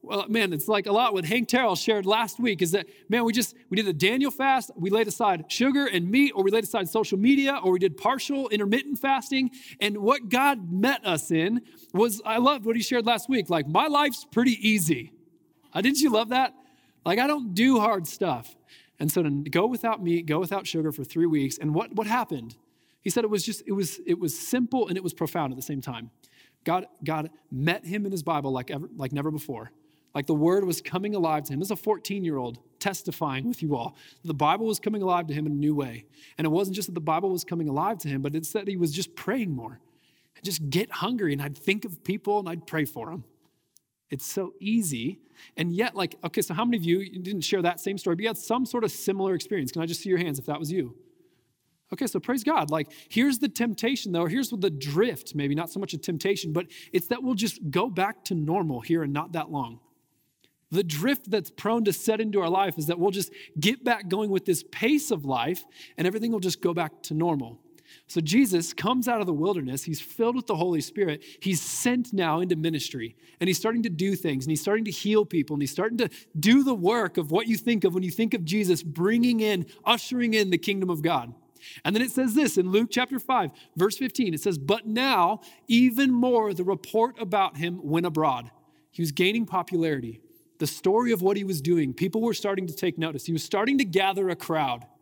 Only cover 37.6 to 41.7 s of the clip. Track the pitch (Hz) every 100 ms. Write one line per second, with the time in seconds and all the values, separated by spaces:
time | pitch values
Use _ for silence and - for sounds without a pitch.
37.6 | 156 139 185 214 151 139 139 156 160 220
38.6 | 202 190 170 147 180 - - 254 202 131
39.6 | 113 120 _ _ _ _ _ - 185 156
40.6 | 147 151 233 - 185 247 180 139 143 139
41.6 | -